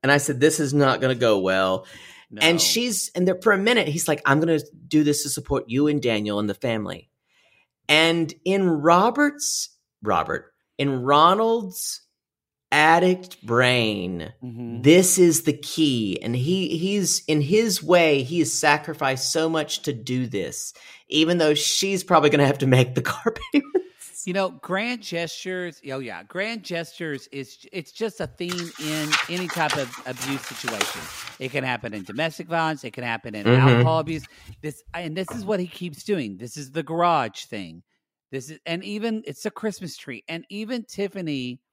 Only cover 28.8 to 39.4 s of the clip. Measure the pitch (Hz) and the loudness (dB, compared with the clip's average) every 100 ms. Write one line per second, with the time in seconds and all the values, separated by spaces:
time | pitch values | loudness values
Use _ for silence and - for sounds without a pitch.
28.8 | 151 156 151 147 - 175 180 170 151 151 | -6 -4 -2 -4 -4 -6 -6 -2 -2 -2
29.8 | 127 - 127 127 131 139 - 120 120 110 | -6 -10 -12 -10 -6 -8 -8 -10 -8 -6
30.8 | 98 107 - - - - 131 139 131 120 | -6 -6 -14 -14 -16 -12 -6 -4 -4 -4
31.8 | 117 104 92 107 160 - 165 165 160 151 | -6 -10 -10 -6 -6 -6 -6 -2 -2 -4
32.8 | 120 - 123 113 120 107 101 123 131 120 | -10 -10 -6 -6 -8 -2 4 6 8 6
33.8 | 123 160 156 160 - - - - 151 - | 4 2 -2 -6 -10 -20 -20 -14 -14 -14
34.8 | - 170 170 160 185 240 196 208 180 - | -14 -10 -8 -8 -8 -8 -4 -4 -4 -8
35.8 | 180 147 - 196 113 92 117 147 135 151 | -12 -10 -4 -4 -4 -10 -14 -14 -10 -8
36.8 | 151 165 175 160 117 - - 107 87 82 | -6 0 2 2 0 -8 -12 -12 -12 -16
37.8 | _ _ _ _ _ 135 131 156 - 170 | _ _ _ _ _ -14 -12 -16 -8 -8
38.8 | 190 208 226 220 - 139 | -6 -6 -4 -6 -8 -10